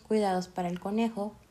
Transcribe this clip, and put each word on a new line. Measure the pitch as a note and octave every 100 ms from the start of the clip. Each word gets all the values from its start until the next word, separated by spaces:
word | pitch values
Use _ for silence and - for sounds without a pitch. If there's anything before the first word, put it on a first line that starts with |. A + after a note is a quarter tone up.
| -
cuidados | G#3+ G3+ F#3 F3+
para | - F3
el | F3+
conejo | G3 G#3+ A3+ A3+ G#3 - -